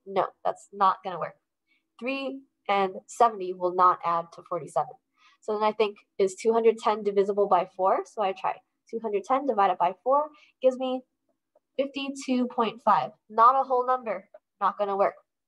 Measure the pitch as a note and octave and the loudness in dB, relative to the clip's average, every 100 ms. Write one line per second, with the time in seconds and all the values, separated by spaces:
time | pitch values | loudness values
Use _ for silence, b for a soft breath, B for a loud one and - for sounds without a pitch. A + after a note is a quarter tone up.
0 | G3 F#3+ - - - - - G3+ F#3+ - | -6 -2 -2 -4 -6 -6 -12 0 0 0
1 | F#3+ E3+ - - _ _ _ _ _ _ | -6 -8 -10 -12 _ _ _ _ _ _
2 | A#3+ C4+ C4+ C4+ - _ - G3+ F#3+ G3 | -8 -6 -8 -10 -16 _ -4 -2 -2 -6
3 | - - A#3 G#3 F#3 F#3 F3+ F#3 F3+ E3+ | -8 0 0 0 -8 -4 -2 4 4 4
4 | E3+ E3+ E3+ - - F3 D#3 D#3+ D3 - | -2 -4 -4 -14 -10 -10 -4 -6 -6 -10
5 | _ b b b - G#3+ G#3+ G#3+ G#3+ G#3 | _ b b b -8 -2 0 0 -2 -4
6 | _ - F#3+ F#3+ A3+ A3+ A3+ A3+ A#3 G#3+ | _ -2 -2 0 0 4 4 2 0 0
7 | G#3 G3 G3 G3+ G3 F3+ - - F#3 C4+ | 0 0 0 0 2 2 0 -2 0 0
8 | F#4+ - F#3+ F#3+ - - _ _ _ A3+ | -2 -4 -4 -4 -6 -8 _ _ _ -10
9 | A3 G3+ G3 C4 C#4+ G#3+ G3 F3+ F3 F#3+ | -4 -4 -2 -2 0 2 2 2 -2 -2
10 | B3+ C#4 D4+ D4+ b _ B3+ B3 C4 B3+ | 0 0 0 -8 b _ 0 0 -4 -6
11 | - _ _ _ _ _ _ - C#4 C#4 | -8 _ _ _ _ _ _ -6 -4 -6
12 | C#4 C#4 - B3 A#3+ - A3 - G#3+ G3 | -8 -8 -2 -2 0 -2 -2 -2 0 2
13 | - - _ G#3+ A#3+ C4+ C4 B3 B3 B3+ | 0 -10 _ 6 6 6 2 0 0 -2
14 | A3+ F#3 - - _ _ G3 G3+ G3+ G3 | -4 -8 -12 -20 _ _ -4 -2 -2 0
15 | F#3+ - _ _ | 0 -2 _ _